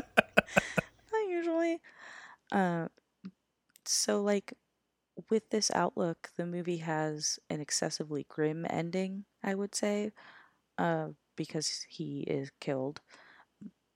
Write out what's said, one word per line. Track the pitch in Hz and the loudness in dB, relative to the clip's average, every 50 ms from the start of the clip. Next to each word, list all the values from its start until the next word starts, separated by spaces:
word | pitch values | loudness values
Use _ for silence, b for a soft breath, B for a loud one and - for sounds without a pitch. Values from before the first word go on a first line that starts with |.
| - - - - - - - - - B B B B B B B B B B _ _ - | 2 6 2 2 2 6 2 2 2 B B B B B B B B B B _ _ -2
Not | 440 440 427 381 | -2 0 0 0
usually. | 349 339 330 339 320 330 339 330 330 330 B B B B B B B B B B B B _ - | 0 0 0 2 2 2 2 2 0 -2 B B B B B B B B B B B B _ 0
Uh, | - 196 185 175 170 170 165 - _ - _ _ _ _ - 190 _ _ _ _ _ _ _ _ _ - - | 2 4 4 4 2 0 -2 -4 _ -16 _ _ _ _ -18 -18 _ _ _ _ _ _ _ _ _ -12 -4
so, | - - - - - 208 208 | -2 0 2 2 2 2 4
like, | 202 208 202 196 - - - _ _ _ _ _ _ _ _ _ _ _ - - - - | 4 4 4 2 2 -4 -16 _ _ _ _ _ _ _ _ _ _ _ -16 -12 -2 2
with | 220 214 - - | 2 2 2 2
this | 226 214 202 - - | 0 0 2 2 4
outlook, | 175 175 - - - 180 165 165 - - - - | 4 2 2 2 2 0 0 0 -4 -8 -10 -6
the | - 175 | -4 -4
movie | 175 175 175 165 180 175 | -2 -4 -2 -2 -2 -2
has | 165 160 165 156 156 156 156 151 151 151 - - - _ - | -2 0 0 2 2 2 0 0 -2 -2 -2 -2 -4 _ -4
an | 160 151 | -4 -4
excessively | 147 - - - - 160 - - 156 151 151 139 - - | -2 -2 0 0 0 0 0 -4 -4 -2 -2 -4 -4 -4
grim | - 156 151 151 160 165 170 - | 0 2 2 2 2 0 -2 -2
ending, | - 160 165 170 175 190 190 190 196 196 202 _ _ - - | 0 0 0 0 0 0 0 -2 -4 -6 -10 _ _ -6 -4
I | 196 196 | -2 -2
would | 196 202 202 - | -2 -2 -4 -2
say, | - 214 208 208 208 208 214 - B B B B B B B B B B _ - | 0 0 2 2 0 0 -2 -6 B B B B B B B B B B _ -2
uh, | - 175 170 165 160 156 151 151 _ _ _ - | 0 2 2 2 2 0 -4 -8 _ _ _ -8
because | - 156 - - 156 147 - - - - - | -8 -8 -4 -4 -2 -2 -2 -4 -4 -10 -12
he | - - 160 147 143 139 | -10 -8 -8 -6 -6 -6
is | - - 156 139 139 139 _ - | -2 -2 -2 -2 -2 -6 _ -8
killed. | - 151 139 131 131 139 151 - _ b b b b b b b b b _ - 202 185 _ _ _ _ _ | -4 -2 -2 0 -2 -4 -6 -8 _ b b b b b b b b b _ -18 -18 -18 _ _ _ _ _